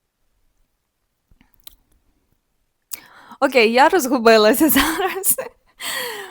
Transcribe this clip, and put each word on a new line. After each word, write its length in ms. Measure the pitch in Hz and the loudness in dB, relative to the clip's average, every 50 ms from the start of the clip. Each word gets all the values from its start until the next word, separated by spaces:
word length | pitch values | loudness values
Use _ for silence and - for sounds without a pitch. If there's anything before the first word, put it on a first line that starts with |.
| _ _ _ _ _ _ _ _ _ _ _ _ _ _ _ _ _ _ _ _ _ _ _ _ _ _ - _ _ _ _ _ _ - - _ _ _ _ _ _ _ _ _ _ _ _ _ _ _ _ _ _ _ _ _ _ _ - - - - _ - - - 226 _ | _ _ _ _ _ _ _ _ _ _ _ _ _ _ _ _ _ _ _ _ _ _ _ _ _ _ -20 _ _ _ _ _ _ -20 -20 _ _ _ _ _ _ _ _ _ _ _ _ _ _ _ _ _ _ _ _ _ _ _ -20 -20 -20 -20 _ -20 -20 -20 -8 _
Окей, 320 | 262 285 - 262 226 220 226 | -4 0 2 2 2 2 4
я 160 | 247 277 330 | 4 2 4
розгубилася 800 | 381 370 247 254 254 254 220 226 226 220 214 214 247 220 311 302 | 2 0 0 0 -2 0 4 4 4 6 4 4 2 2 2 2
<laughs> 20 | |
зараз. 640 | 190 277 277 311 320 339 370 370 - 381 381 - - - 523 480 - _ _ _ _ _ - - - 571 508 480 440 415 392 370 | 2 0 0 -2 -4 -4 -6 -6 -6 -6 -4 -4 -4 -4 -6 -14 -16 _ _ _ _ _ -14 -10 -10 -10 -10 -10 -12 -14 -16 -18